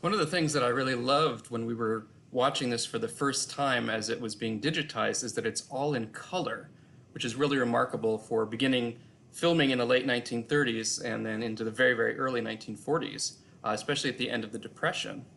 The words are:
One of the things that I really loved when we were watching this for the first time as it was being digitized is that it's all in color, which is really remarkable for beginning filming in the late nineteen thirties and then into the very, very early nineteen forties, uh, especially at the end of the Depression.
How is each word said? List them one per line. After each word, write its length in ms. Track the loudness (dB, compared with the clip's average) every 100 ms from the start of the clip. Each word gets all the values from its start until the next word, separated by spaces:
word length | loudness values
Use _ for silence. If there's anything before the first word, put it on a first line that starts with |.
One 120 | 0
of 60 | 0
the 80 | 2
things 260 | 2 2
that 100 | 2
I 40 | 2
really 280 | 2 0 0
loved 540 | 2 4 4 0 -6
when 140 | -4
we 120 | -4 -2
were 320 | 0 -2 -4 -20 -6
watching 380 | 2 2 2 -2
this 140 | -2
for 140 | -2 -4
the 80 | -4
first 460 | 0 0 0 -4
time 360 | -2 0 2 0
as 200 | -2 -2
it 120 | -4
was 140 | -6
being 260 | -4 -4 -2
digitized 640 | -2 -2 -4 -2 0 0
is 100 | -2
that 120 | -2 -2
it's 220 | -4 -6
all 240 | -2 0
in 140 | 0 -4
color, 640 | -10 -6 -4 -4 -6 -10 -20 -20 -20 -16
which 100 | -6
is 120 | -4 0
really 200 | 2 4
remarkable 600 | 4 4 2 2 0 0
for 260 | 0 0
beginning 540 | 0 2 2 4 0 -6 -16 -20 -20
filming 400 | 0 4 6 4
in 80 | 4
the 60 |
late 200 | 6 4
nineteen 380 | 4 0 0 -4
thirties 560 | 2 2 2 0 -2 -2
and 260 | -2 -2
then 160 | -2 -2
into 220 | -4 -2
the 80 | -4
very, 240 | 4 4
very 240 | 6 2 2
early 220 | 0 0
nineteen 340 | -2 -6 -8
forties, 680 | -10 -2 0 0 -4 -6 -6 -20 -8
uh, 80 | -4
especially 360 | -2 -2 -2 -2
at 80 | -2
the 100 | -2
end 140 | -2
of 80 | -4
the 80 | -8
Depression. 680 | -12 -4 -2 -2 -6 -8 -14